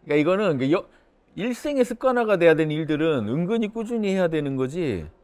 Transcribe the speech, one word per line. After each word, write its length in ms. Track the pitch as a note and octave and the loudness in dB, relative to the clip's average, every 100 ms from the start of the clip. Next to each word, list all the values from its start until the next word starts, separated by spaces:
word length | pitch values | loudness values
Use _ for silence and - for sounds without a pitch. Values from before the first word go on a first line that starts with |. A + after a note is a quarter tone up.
| - | -2
그러니까 100 | D3 | 2
이거는 440 | D3+ F#3+ G#3 C3+ | 2 2 0 0
그 120 | C3 | 0
여-, 140 | F#3 - _ _ _ _ - | 0 -2 _ _ _ _ -8
일생에 480 | A3+ A#3+ D4+ C#4 | -6 -4 -2 0
습관화가 540 | A#3+ A#3 C4 A#3+ A3 F#3+ | -2 0 0 0 2 4
돼야 180 | E3+ D#3 | 6 6
되는 180 | D#3 | 2
일들은 540 | D3+ D#3 D3 E3 C#3+ G#2 | -2 -2 0 0 0 -2
은근히 400 | C#3+ F3 - G#3 | -2 -2 -2 -4
꾸준히 460 | A3+ A3 A#3 G#3 | -6 -6 -4 -2
해야 160 | F#3+ F3 | 0 0
되는 260 | D#3+ C#3+ C3+ | 0 -2 -2
거지, 500 | C3 E3 D#3 F#2 D#2 - | -4 -2 -4 -4 -8 -16